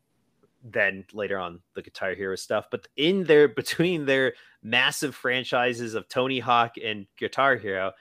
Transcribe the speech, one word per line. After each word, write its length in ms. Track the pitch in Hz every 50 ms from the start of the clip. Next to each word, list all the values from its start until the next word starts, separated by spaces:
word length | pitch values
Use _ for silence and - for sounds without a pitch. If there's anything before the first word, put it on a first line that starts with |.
| _ _ _ _ _ _ _ _ _ _ _ _ -
then 400 | 117 101 117 104 98 95 95 95 _ -
later 260 | 107 104 95 98 98
on, 220 | 92 87 85 90 _ _ -
the 80 | 98 92
Guitar 320 | - - - 101 98 92
Hero 220 | 92 101 95 95
stuff. 320 | 90 - - 117 104 - -
But 180 | - 117 - - _
in 280 | - 143 170 190 196 185
their, 240 | 151 156 147 147 139
<laughs> 60 | 117
between 500 | - 120 - - - 165 180 185 160 143
their 280 | 135 135 135 131 127 - - - - _ _ -
massive 520 | 107 117 123 131 139 139 - 156 139 120
franchises 800 | - - 131 123 127 123 - - 123 123 127 123 117 120 113 107
of 140 | 110 92 -
Tony 300 | - 131 127 131 135 127
Hawk 380 | 110 127 120 120 117 117 - - -
and 240 | 110 107 104 98 - _ -
Guitar 380 | 117 104 - - 131 139 131
Hero, 360 | 117 101 104 95 95 95 95 - _